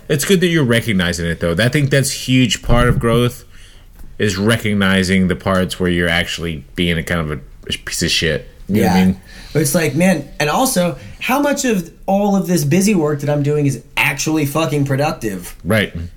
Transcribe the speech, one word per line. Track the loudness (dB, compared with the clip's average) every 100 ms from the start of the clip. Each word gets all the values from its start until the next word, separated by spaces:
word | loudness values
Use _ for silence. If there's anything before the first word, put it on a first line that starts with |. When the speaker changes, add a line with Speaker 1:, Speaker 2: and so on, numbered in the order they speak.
| -4
Speaker 1:
It's | 0
good | 2 2
that | 4
you're | 2
recognizing | 2 2 2 0 0 0 -4
it, | -2
though. | -2 2
I | 2
think | 2 2
that's | 2 0
a | -4
huge | 0 2 2 0
part | 2 4 4
of | 2
growth, | 2 2 0 -4 -16 -20 -20 -20 -20 -20 -14 -4
is | -2 0
recognizing | 0 2 0 2 2 4 4 2 2
the | 0
parts | 0 0 0 -2
where | 0
you're | 0 2
actually | 0 -2 -6 -6 -8 -8 -4
being | -2 -2
a |
kind | -2 -4
of | -4
a | -8 -12 -16 -12 -10
piece | -8 -6
of | -4
shit. | -2 -2 -4 -6 -14 -2
You | 0
know | 2
what | 4
I |
Speaker 2:
Yeah. | 2
Speaker 1:
mean? | 0 -6 -20 -6
Speaker 2:
But | -2
it's | 0 0
like, | 0 2
man, | 2 0 -4 -4
and | -2
also, | 0 0 0 -2 -4 -12 -8
how | -2 0
much | 0 0 0
of | -2 -4 -8 -2
all | 0 2 0
of | 2
this | 0
busy | 2 2 4 2
work | 0 -2
that | -2
I'm | 0
doing | 0 2 0
is | -2 -6 -2
actually | -2 -2 -2 0 0
fucking | -2 0 0 0
productive? | 0 -2 -2 -6 -6 -10 -8 -2
Speaker 1:
Right. | 0 0 -4 -12